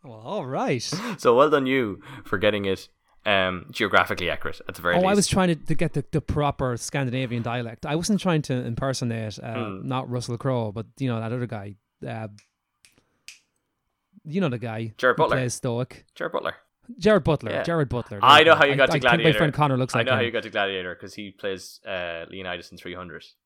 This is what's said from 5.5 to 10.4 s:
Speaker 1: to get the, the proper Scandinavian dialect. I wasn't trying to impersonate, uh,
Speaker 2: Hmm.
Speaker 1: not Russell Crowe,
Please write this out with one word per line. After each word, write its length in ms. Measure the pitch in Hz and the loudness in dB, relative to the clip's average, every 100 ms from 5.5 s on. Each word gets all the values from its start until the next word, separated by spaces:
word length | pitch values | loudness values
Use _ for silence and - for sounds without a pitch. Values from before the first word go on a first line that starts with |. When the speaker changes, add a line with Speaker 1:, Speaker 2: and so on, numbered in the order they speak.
| 160 | 0
Speaker 1:
to 180 | - | 0
get 180 | - 160 | 0 0
the, 120 | 151 - | -2 -4
the 120 | 156 | -4
proper 540 | - 147 147 139 131 120 | -2 -2 -2 -2 -4 -4
Scandinavian 640 | - 147 135 127 131 120 | -6 -4 -4 -4 -4 -4
dialect. 420 | 117 120 117 113 | -4 -6 -8 -10
I 100 | 151 151 | -6 -4
wasn't 240 | 156 202 | 0 0
trying 200 | 190 160 | 2 0
to 120 | 143 | 0
impersonate, 840 | 127 123 120 135 127 123 113 107 101 | -4 -4 -4 -4 -2 -4 -4 -6 -10
uh, 220 | - 113 110 | -10 -8 -8
Speaker 2:
Hmm. 200 | 95 131 | -8 -6
Speaker 1:
not 220 | 127 123 | -6 -4
Russell 280 | 123 117 | -6 -6
Crowe, 340 | 117 | -4